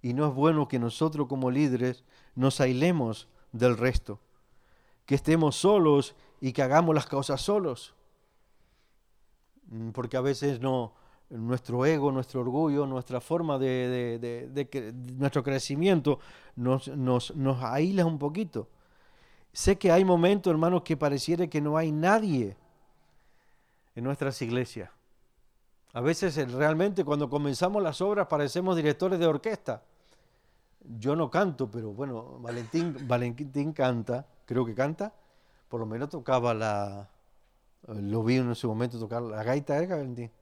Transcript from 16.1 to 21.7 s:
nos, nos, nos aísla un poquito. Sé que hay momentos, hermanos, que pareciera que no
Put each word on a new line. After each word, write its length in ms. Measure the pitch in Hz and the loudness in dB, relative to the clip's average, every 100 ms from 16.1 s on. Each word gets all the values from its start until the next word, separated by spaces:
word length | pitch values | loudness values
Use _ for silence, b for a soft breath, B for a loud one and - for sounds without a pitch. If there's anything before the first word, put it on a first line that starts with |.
| - B B B | 0 B B B
nos, 340 | - 123 131 - | -4 0 0 -2
nos, 460 | 139 127 123 - | -4 2 2 0
nos 280 | 151 135 127 | -2 0 0
aísla 420 | 127 131 170 196 | -2 0 0 2
un 140 | 170 156 | 2 2
poquito. 500 | 143 160 202 - 98 b b b b b b b b | -4 -4 -6 -6 -10 b b b b b b b b
Sé 240 | - - 196 | -2 0 2
que 140 | 190 | 6
hay 120 | 170 | 6
momentos, 460 | 190 175 170 202 185 | 6 6 6 4 2
hermanos, 320 | 156 165 180 | 2 4 2
que 140 | - 156 | 0 0
pareciera 500 | 151 139 - 170 175 | 0 0 0 0 0
que 140 | 156 | 0
no 180 | 147 | 0